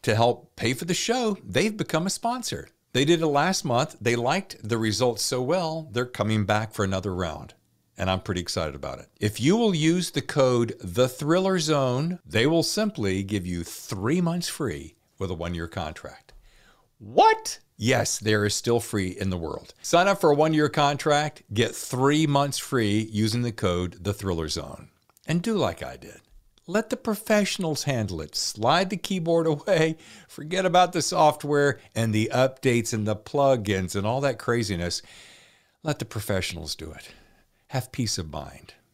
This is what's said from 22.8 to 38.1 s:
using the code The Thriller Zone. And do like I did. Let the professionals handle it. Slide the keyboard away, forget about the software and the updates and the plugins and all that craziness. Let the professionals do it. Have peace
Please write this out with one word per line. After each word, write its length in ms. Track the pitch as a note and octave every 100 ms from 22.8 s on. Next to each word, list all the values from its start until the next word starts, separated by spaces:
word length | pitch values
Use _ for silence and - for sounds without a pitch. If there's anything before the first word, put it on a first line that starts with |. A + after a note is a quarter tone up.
| G#2+ G#2 A2
using 300 | G#2+ A2 A2+
the 100 | A#2+
code 500 | G#2+ F#2+ F2 F2+ -
The 120 | F2+
Thriller 340 | G2 G2 E2+ D#2
Zone. 440 | E2 - - - _ _ _ -
And 140 | F3
do 140 | G3+ G#3+
like 280 | A#2 E2+
I 140 | C2+ B1+
did. 240 | - - _ - _ _ -
Let 240 | F#3+ A3
the 60 | A#3+
professionals 840 | - G#3 - G#3+ G3+ - F3 D3
handle 380 | - B2+ G#2 E2+
it. 120 | D#2
Slide 560 | - - - A2+ D#3+ F#3+
the 60 | G3
keyboard 500 | - F#3+ E3 E3 E3
away, 520 | D3 F3+ F3+ D#3+ D#3+ - - -
forget 360 | - D3+ F#3+ F#3
about 280 | F3 F3+
the 80 | F3+
software 800 | C#3+ E3+ D#3 D3+ D3 D3 C#3+ C3+ -
and 200 | - A#2
the 180 | G#2+ G#2+
updates 600 | B2 C3 C3 C3+ A#2+ A#2
and 120 | A2+ G#2
the 120 | G#2
plugins 760 | - C#3+ C#3 B2+ G#2 F#2+ F#2
and 140 | G2+ G2+
all 140 | B2+
that 180 | C#3 A#2+
craziness. 640 | - A#2+ A2 F2+ F2 - - - - - - _ _ _
Let 160 | D#3 D3
the 60 | A2+
professionals 680 | A2+ - G2 F#2 E2+ D#2+ -
do 160 | D#2+
it. 180 | D#2 - - _ _ _ _ _
Have 180 | C3+ -
peace 260 | - A2+